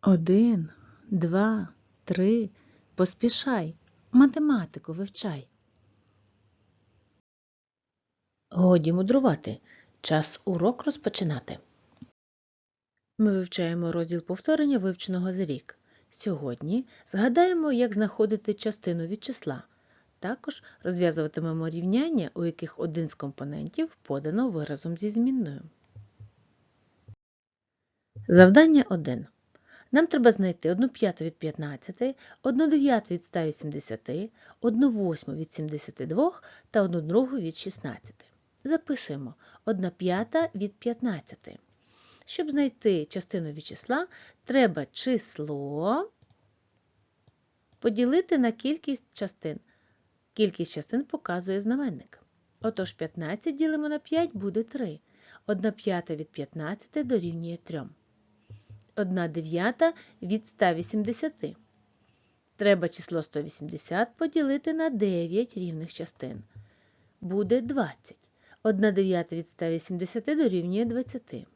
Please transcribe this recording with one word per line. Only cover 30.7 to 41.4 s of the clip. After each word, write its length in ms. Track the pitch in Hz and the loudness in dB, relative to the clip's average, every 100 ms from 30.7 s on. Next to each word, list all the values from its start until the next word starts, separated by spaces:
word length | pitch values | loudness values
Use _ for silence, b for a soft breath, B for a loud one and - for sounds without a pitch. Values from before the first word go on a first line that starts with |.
одну 180 | 180 254 | 2 0
п'яту 360 | - 202 - | 0 -2 -2
від 120 | 160 - | -8 -6
п'ятнадцяти, 800 | 156 151 147 139 - 185 254 269 B B | -8 -6 -10 -10 -14 -4 -4 -4 B B
одну 240 | 254 254 311 | -2 2 4
дев'яту 480 | 302 277 233 - | 4 4 2 0
від 60 | 175 | -8
ста 260 | - 175 160 | -4 -2 -2
вісімдесяти, 840 | 151 151 147 - 110 - 147 220 b b b | -4 -8 -8 -8 -10 -8 -8 -8 b b b
одну 300 | 233 220 277 | 0 4 2
восьму 440 | 220 185 156 - | 4 -2 -2 -8
від 180 | 156 160 | -10 -10
сімдесяти 540 | - 151 151 - - 135 | -8 -8 -8 -12 -10 -4
двох 360 | 175 320 - B B B | 0 0 -2 B B B
та 120 | 220 | 0
одну 180 | 190 175 | 2 0
другу 380 | 151 196 254 269 | 0 0 0 -2
від 180 | 165 - | -6 -6
шістнадцяти. 680 | 190 - 147 - - - _ _ _ _ | -10 -8 -12 -12 -18 -20 _ _ _ _
Записуємо. 680 | 269 320 - 269 - 143 127 - b b | -2 -2 -2 -6 -6 -10 -10 -14 b b
Одна 260 | - 196 185 | -4 -2 -4
п'ята 580 | - 180 180 226 320 330 | -2 -2 -2 0 0 -2
від 200 | 196 202 | -4 -8
п'ятнадцяти. 840 | _ 233 233 247 170 - - | _ -6 -4 -4 -4 -10 -20